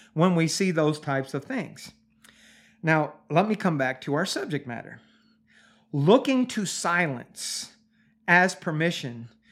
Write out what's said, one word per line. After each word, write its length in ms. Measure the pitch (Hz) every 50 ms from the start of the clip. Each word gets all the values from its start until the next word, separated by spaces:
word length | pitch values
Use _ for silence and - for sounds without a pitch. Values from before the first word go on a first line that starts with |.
| - - _
when 220 | 151 170 185 180
we 140 | 165 165 160
see 220 | - - 196 185
those 300 | 170 160 156 151 151 151
types 320 | - 151 139 135 135 - -
of 140 | 131 131
things. 460 | - 269 254 180 - - - - - - _ _ _ _ _ _ - _ _ - - - - _ _ _ _ -
Now, 320 | 160 160 156 151 143 - - _ -
let 180 | 147 165 202 214
me 60 | 214
come 240 | 202 - 185 160 143
back 240 | 135 127 131 - -
to 100 | 151 139
our 140 | 151 185
subject 400 | 190 - 330 403 262 156 139 -
matter. 340 | 123 120 113 - - 113 - - _ _ _ _ _ _ _ _ _ _ _ _ _ _ _ _ _ -
Looking 540 | 143 139 165 214 269 - 277 262 254 254 254
to 180 | - 220 202
silence 1080 | - - - - 175 170 175 180 156 131 120 - - - - - - - - - - - _ _ _ _ _ _ _ _ _ _
as 280 | - 175 180 180 190 185
permission 720 | - - 180 156 151 165 175 170 - - 127 120 117 117 117 - _ _ _